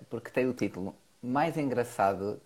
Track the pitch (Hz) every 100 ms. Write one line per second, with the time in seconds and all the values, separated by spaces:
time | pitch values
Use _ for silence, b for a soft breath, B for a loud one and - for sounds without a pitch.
0 | - 113 - - 127 123 101 90 92 -
1 | _ _ 120 135 160 156 143 120 120 -
2 | 98 95 101 107